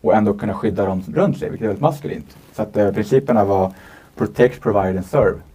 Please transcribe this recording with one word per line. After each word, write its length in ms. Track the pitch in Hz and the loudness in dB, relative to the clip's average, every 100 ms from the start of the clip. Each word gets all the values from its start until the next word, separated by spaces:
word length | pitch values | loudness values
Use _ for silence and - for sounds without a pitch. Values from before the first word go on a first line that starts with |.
och 140 | 110 | 2
ändå 200 | 107 104 | 2 2
kunna 200 | 101 107 | 0 -4
skydda 320 | 98 110 95 98 | -2 -4 0 -2
dem 160 | 95 - | -2 -4
runt 240 | 156 190 - | 0 0 0
sig, 120 | 113 | -6
vilket 140 | 101 | -4
är 40 | 113 | -4
väldigt 140 | 98 | 0
maskulint. 540 | 151 147 - 78 - - - | -2 -2 -8 -10 -12 -20 -20
Så 100 | - | -8
att, 140 | 107 104 | -6 0
eh, 140 | 104 | 0
principerna 520 | 95 104 131 139 113 | 0 2 0 2 2
var 280 | 101 98 95 - - - - - | 2 2 0 -4 -20 -20 -20 -6
protect, 440 | 107 - 123 - | -6 4 2 2
provide 360 | - 101 95 92 | -2 0 0 -2
and 80 | 90 | -2
serve. 320 | 151 104 80 - | 2 2 0 -10